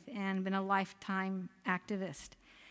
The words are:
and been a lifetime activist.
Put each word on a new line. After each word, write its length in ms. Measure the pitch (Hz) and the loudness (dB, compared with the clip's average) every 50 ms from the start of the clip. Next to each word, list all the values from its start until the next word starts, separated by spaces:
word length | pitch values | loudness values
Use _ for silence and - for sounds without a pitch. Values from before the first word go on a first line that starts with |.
| - - 294 | -8 -8 -6
and 300 | 208 196 196 190 190 185 | -2 0 0 0 2 2
been 100 | 190 190 | 2 2
a 80 | 196 | 2
lifetime 840 | 190 190 196 196 196 190 - - - - 196 190 190 190 190 190 185 175 - - - | 4 4 4 4 2 2 -4 -8 -6 -2 0 0 0 0 -2 -2 -4 -6 -10 -6 -2
activist. 680 | - 185 175 - - 214 196 190 175 143 - - - - - - - - - - - | 0 0 0 0 -2 -2 -2 -2 -4 -6 -8 -12 -14 -16 -20 -20 -20 -20 -20 -20 -20